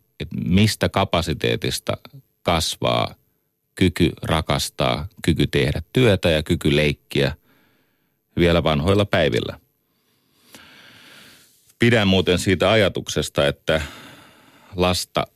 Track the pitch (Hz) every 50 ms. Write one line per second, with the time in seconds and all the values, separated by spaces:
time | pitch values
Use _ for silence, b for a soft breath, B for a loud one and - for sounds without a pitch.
0 | _ _ _ - - 80 - - - - 87 95 107 110 - - - 90 - 98
1 | 95 - - 98 - - 78 - - 58 - - - 64 - - - - - -
2 | - - - 139 - _ _ _ - - 87 85 85 - - - - 62 60 58
3 | 53 - - - _ _ _ _ _ _ _ _ _ _ _ - 95 90 82 -
4 | 85 78 - - - - 80 80 76 - 78 69 - - - - 71 65 60 65
5 | 76 - - - - - 82 67 76 - - 80 65 67 71 78 - - - 127
6 | 127 117 98 87 - 92 80 78 76 - 90 73 - 78 71 73 76 76 71 -
7 | _ _ - 71 69 67 69 - _ _ _ _ _ _ _ _ _ _ _ _
8 | _ _ _ _ _ _ _ - 85 85 85 85 76 80 78 73 71 92 98 101
9 | 104 - - 98 80 71 60 58 50 50 - - _ _ _ _ _ _ _ B
10 | B B B B B B B B B B B B B B B B B B B B
11 | B B B B B B B B B B B B B _ _ - - 117 117 113
12 | 104 98 95 95 90 - 90 85 - 101 92 82 95 95 110 113 101 92 - -
13 | - - - 78 76 - - - 73 71 71 - _ - 80 78 76 B B B
14 | B B B B B B B B B B B B B B B 92 90 90 90 -
15 | - - - - - - _